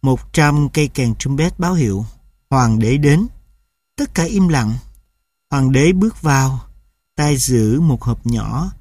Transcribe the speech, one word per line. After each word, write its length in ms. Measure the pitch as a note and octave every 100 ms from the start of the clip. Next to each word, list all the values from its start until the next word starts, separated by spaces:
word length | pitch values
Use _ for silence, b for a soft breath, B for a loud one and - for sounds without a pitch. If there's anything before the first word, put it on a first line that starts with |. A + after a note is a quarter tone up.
một 300 | C3+ B2+ -
trăm 360 | - D3 D3 C#3+
cây 200 | D#3 D3+
kèn 260 | - A#2+
trumpet 440 | G#2+ C3 C#3 E3+ -
báo 160 | F3
hiệu, 320 | F3+ A#2 G2 A2 - _ _ _
"Hoàng 280 | C3+ A#2 A2
đế 180 | A2 C#3
đến." 300 | D3 D3+ A#3 - - _ _ _ _ -
Tất 180 | C#4+
cả 100 | -
im 240 | E3 G3+ F3+
lặng. 280 | D3 A2 B2 - - _ _ _ _ _
Hoàng 220 | C#3 C3
đế 200 | C3+ D#3
bước 300 | F#3 A3 -
vào, 380 | D#3+ C3+ C3+ C3 - - _ _ _
tay 220 | - D3 C#3
giữ 440 | - B2 G#2+ C3+
một 220 | E3 B2
hộp 240 | A#2+ A2+ A#2
nhỏ. 460 | A#2 G#2 B2 F#3 -